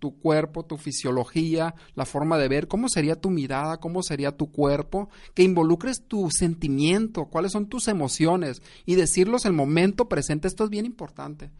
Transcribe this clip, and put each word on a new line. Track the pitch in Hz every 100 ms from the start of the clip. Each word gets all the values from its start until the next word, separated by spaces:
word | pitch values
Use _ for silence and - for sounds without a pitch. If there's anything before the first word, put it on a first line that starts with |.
tu | 147 -
cuerpo, | 160 156 156 156
tu | 160 151
fisiología, | 151 127 135 127 117 160 113 160 165 165 -
la | -
forma | 127 143 151 160
de | 131
ver, | 143 -
cómo | 202 247
sería | 170 147 156
tu | 190
mirada, | 175 135 135 151 160
cómo | 165 180
sería | 180 143 139 143
tu | 151
cuerpo, | - 143 143 143 190 202 - -
que | -
involucres | 185 175 160 170 254 247 -
tu | 214 175
sentimiento, | - 175 165 147 135 156 196 220 202 143
cuáles | 165 190
son | 208 208
tus | 254 226
emociones, | 202 135 - 156 180 151 120 - -
y | - 180
decirlos | 165 - 185 247
en | 220
el | 165
momento | 139 160 190 190 -
presente. | 160 135 151 185
Esto | 185
es | 214
bien | 208 233
importante, | - 165 - 143 151 143